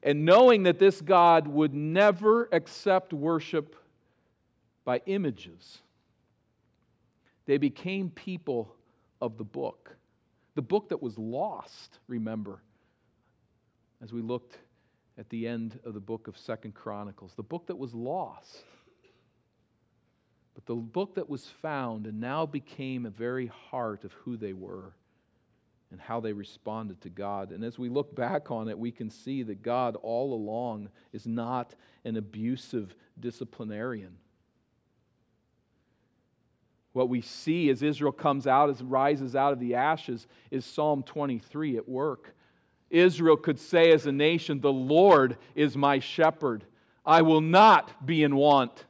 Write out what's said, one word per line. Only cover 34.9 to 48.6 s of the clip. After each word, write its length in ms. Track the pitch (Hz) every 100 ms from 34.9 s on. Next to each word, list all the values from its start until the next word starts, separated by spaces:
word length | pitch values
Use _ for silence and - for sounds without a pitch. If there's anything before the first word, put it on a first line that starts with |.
| _ _ _ _ _ _ _ _ _ _ _ _ _ _ _ _ _ _ _ _
What 160 | 127 127
we 100 | 123
see 500 | 113 - - 165 156
as 140 | 127
Israel 300 | 147 147 147
comes 340 | - 147 139 135
out, 220 | 131 147
as 100 | 131
it 60 | 127
rises 500 | 131 139 147 135 131
out 160 | 139
of 80 | 139
the 160 | 120 120
ashes, 520 | 139 160 - 117 - _ _
is 140 | 131
Psalm 400 | 123 - 151 143
twenty-three 720 | 127 - 143 120 - 147 156 120
at 140 | 113
work. 480 | 127 151 131 - _ _ _ _ _ _
Israel 460 | 165 180 156 165 151
could 240 | 160 139
say 320 | - 175 165
as 140 | 156 147
a 80 |
nation, 480 | 139 151 170 160 143
"The 100 | 143
Lord 640 | 135 131 156 196 160 131 117 - -
is 200 | 151 135
my 240 | 139 139
shepherd. 640 | 135 - 160 160 151 110 - _ _ _ -
I 160 | 165
will 200 | 160 160
not 640 | 156 180 220 175 - - 131
be 180 | 165
in 140 | 147 139
want." 480 | 147 139